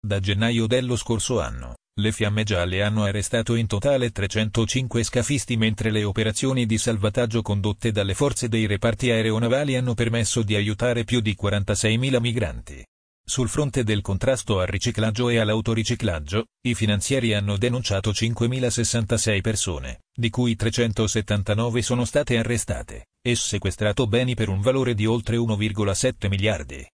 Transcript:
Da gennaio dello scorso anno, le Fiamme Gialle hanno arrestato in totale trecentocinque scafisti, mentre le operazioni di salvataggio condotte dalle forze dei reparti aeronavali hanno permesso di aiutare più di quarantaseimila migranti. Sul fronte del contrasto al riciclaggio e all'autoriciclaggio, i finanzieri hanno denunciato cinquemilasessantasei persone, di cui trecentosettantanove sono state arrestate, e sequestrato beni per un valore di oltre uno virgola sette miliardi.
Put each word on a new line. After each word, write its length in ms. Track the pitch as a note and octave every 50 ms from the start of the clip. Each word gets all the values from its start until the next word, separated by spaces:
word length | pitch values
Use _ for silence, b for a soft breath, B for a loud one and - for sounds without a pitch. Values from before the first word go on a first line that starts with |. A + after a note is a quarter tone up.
| -
Da 140 | G#2 G2+ G2+
gennaio 480 | F#2+ G2+ G2+ G2 A2+ A#2 A#2+ A#2 A2+
dello 300 | A2 B2 B2 B2+ B2 A#2+
scorso 420 | G#2+ - - A#2 G#2+ - - B2+ G#2+
anno, 380 | D#2 A#1+ A1 A#1+ B1 B1 A#1+ - _ _ _
le 160 | - G2+ A2
Fiamme 320 | A2 - A#2 G#2 G#2 G#2+ G#2+
Gialle 400 | G#2 G#2+ F2 F2 F2+ F2+ F#2 G2+
hanno 200 | G#2 G#2+ A2 G#2
arrestato 520 | G2 G2 G#2+ G2+ - - A#2 A2+ - A#2+
in 100 | A2+ A2+
totale 460 | G2+ - G2+ - C#3+ C#3 C3+ B2 A#2
trecentocinque 880 | - - G2 F#2+ - G#2+ A2 G#2+ - A#2 A2+ G#2 - C3 C3 A#2 - A#2+ A2+
scafisti, 520 | - - B2 A#2 - D3 C#3+ - - B2
mentre 360 | A2 A2 A2 G#2+ - - A2+
le 120 | G#2+ G#2+ G#2
operazioni 640 | G2+ G2 - A2 A2 G#2+ - - C3 C3 B2+ A#2+
di 120 | G#2+ A2+
salvataggio 640 | G#2+ - A#2+ A2+ G2+ F#2+ G#2+ G2+ B2+ A#2+ A#2 G#2+ A#2
condotte 500 | G#2+ - G#2 G2+ G2 G#2+ G2+ - - A2+
dalle 220 | G#2+ G2+ G2 G2 F#2
forze 360 | - C#3+ C#3+ - - - A#2
dei 160 | G#2+ A2+ A2
reparti 460 | G#2 G2+ G2 - A#2 A2+ - - B2
aeronavali 640 | A2+ A2+ A2 A2+ G#2+ A2 A#2+ A#2 B2 C3+ D3+ C#3+ C3
hanno 180 | B2+ B2 B2 A#2+
permesso 500 | A2+ A#2+ A2+ A2 A#2 A2+ - - B2 A2+
di 120 | G#2 G#2+
aiutare 480 | G#2 G#2 G#2 G#2+ G2+ A#2+ B2 A#2+ A#2+ A2+
più 180 | - A#2+ B2
di 140 | A2 A2+ G#2
quarantaseimila 840 | - - G2+ G2 G2+ G2 - G#2 G2 - G#2+ A2 A#2 B2+ C3+ C3 A#2+
migranti. 640 | A#2 A#2+ A2+ - - D2 A#1+ A1+ - - C#2 C2 A#1+ _ _ _ _ _ _ _ _
Sul 220 | - - - B2
fronte 380 | A2 - - D3+ C#3 - C3+ A#2+
del 160 | G#2 G#2+ G2+
contrasto 580 | G2 - G2 F#2 - C3+ C3+ A#2+ - - G#2+ F#2+
al 80 | F#2
riciclaggio 600 | F2+ G2 G2 - B2 A2+ - A2 A2 G#2+ A2 B2 A#2+
e 80 | A#2+
all'autoriciclaggio, 1120 | A#2 A2 G#2 G#2+ A2 A2 A#2+ A2+ A2+ G#2+ - A#2+ A2+ - G#2 E2+ D#2 D2+ D2 F2+ G#2+ A#2 _ _ _ _
i 80 | B2 A#2
finanzieri 580 | - A2 G#2 G#2 G2+ - - C#3 C3+ A#2+ A2+ G#2+
hanno 240 | G#2 G2+ G2+ G#2
denunciato 560 | G2 G#2+ B2 A#2+ B2 A#2 - G#2 G2 F#2+ A2 G2+
cinquemilasessantasei 1300 | - A2+ A#2 A#2 G#2 A#2+ A#2 B2+ C3 B2+ A#2+ A2+ - A#2 - - A#2 A2+ G2+ A#2+ G#2 - A2+ G#2 G2
persone, 640 | F#2 A2 G#2+ - - G2+ E2+ C#2 B1 B1+ B1 - _ _ _
di 160 | - A#2 A2+
cui 280 | - - B2 A#2+ A2+
trecentosettantanove 1200 | G#2 G#2+ A#2 - - A#2+ A#2 G#2+ - A2+ G2+ - A2 G2+ - G#2 G#2 F#2+ - G#2 G#2 A#2 A#2 A2+ B2
sono 220 | G#2+ - B2 B2 A#2+
state 340 | A2 - D3 D3 - B2
arrestate, 680 | A#2 A2+ A2 A#2+ A2+ - - G2 - A#1 - - - - _ _ _
e 140 | _ B2 A#2+
sequestrato 720 | A2 - - - G2+ - G2 - - G#2+ G#2 G2+ - C3
beni 260 | A2 G2 A#2+ B2+ B2+ B2
per 160 | G#2 A2 G2
un 100 | F#2+ G2
valore 360 | G2+ B2+ C3 C3+ C3 A#2+ A#2
di 100 | G2+ G#2
oltre 320 | G#2+ A#2 A#2+ A2+ - A2+
uno 180 | A#2 A#2 A#2 G#2+
virgola 380 | G2+ G#2+ G#2+ G2+ G#2 G#2 G2+ F#2+
sette 340 | - - B2+ - - -
miliardi. 580 | G2 G2 G2 G2 G#2+ G#2 - - B1 C2 C2+ - -